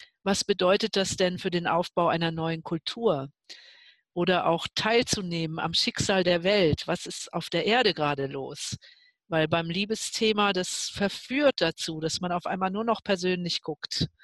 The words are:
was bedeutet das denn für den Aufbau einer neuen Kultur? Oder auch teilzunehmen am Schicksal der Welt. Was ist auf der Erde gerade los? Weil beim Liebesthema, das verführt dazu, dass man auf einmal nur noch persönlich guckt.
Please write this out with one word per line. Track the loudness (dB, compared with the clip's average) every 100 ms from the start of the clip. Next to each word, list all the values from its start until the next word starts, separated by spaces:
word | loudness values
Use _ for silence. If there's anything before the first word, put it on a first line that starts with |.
| -20 _
was | -2 0
bedeutet | 0 2 4 4 2 0
das | -2 2
denn | 0 0
für | -2
den | -2 0
Aufbau | 0 0 2 2
einer | 2 0
neuen | -2 -4 -4
Kultur? | -4 -6 -6 0 2 2 -2 _ -20 -20 -20 -20 -20 _ _
Oder | -2 2 2 4
auch | 0 0
teilzunehmen | -2 2 2 2 -2 -2 -4 -4 -2
am | -2
Schicksal | 0 0 0 2 4
der | 4 4
Welt. | 4 4 4 4 0
Was | -4
ist | -6 -10 -6
auf | -6 -4
der | -2 2
Erde | 2 2
gerade | 2 0 0 -4
los? | -6 -8 -8 -10 -10 -14 _ _ _ -4
Weil | 0 2
beim | 0 -2
Liebesthema, | -2 -2 -4 -4 0 2 4 2
das | 2 -2 -4 -6
verführt | -2 -2 -2 -6 2 2 4
dazu, | 0 -2 -8 -4
dass | -4 -2
man | -2
auf | -2 -2
einmal | -2 -2
nur | -2
noch | -2 -2
persönlich | 0 0 0 -2 -2 -6
guckt. | -6 -10 -8 -6 -6 _